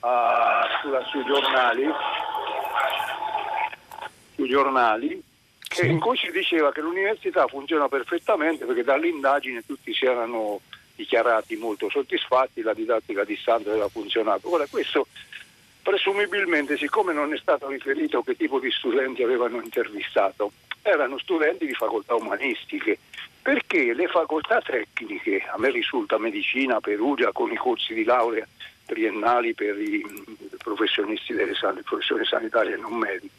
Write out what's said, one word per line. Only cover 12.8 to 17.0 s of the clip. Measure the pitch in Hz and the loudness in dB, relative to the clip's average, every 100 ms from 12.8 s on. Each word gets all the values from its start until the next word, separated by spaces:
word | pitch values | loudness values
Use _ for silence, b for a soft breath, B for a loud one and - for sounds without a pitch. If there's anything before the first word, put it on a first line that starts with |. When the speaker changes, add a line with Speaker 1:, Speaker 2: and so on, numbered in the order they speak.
| 110 113 - 101 | 0 0 0 -4
Speaker 1:
a | |
distanza | 104 101 - 117 104 | -2 -2 2 2 2
aveva | 107 101 | 0 0
funzionato. | 113 101 113 110 98 - | -4 -4 0 2 0 0
Ora, | 175 143 | 0 0
questo | 240 - - - - B B B _ _ _ | -2 0 0 -2 -6 B B B _ _ _
presumibilmente, | - 196 190 196 202 202 190 160 143 147 | 0 2 2 0 0 0 2 2 2 -2
siccome | 147 220 | 0 2